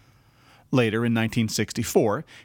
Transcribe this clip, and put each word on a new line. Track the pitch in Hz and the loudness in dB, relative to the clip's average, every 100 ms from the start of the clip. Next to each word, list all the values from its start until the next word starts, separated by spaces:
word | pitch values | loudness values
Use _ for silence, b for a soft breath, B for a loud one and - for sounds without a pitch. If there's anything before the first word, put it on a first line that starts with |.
| b b b b b b _ | b b b b b b _
Later, | 135 113 110 | 2 2 2
in | 117 | 0
nineteen | 117 113 120 110 | 0 0 0 -2
sixty-four, | - 107 - 117 185 113 120 B B | -2 -4 -6 -2 0 2 -2 B B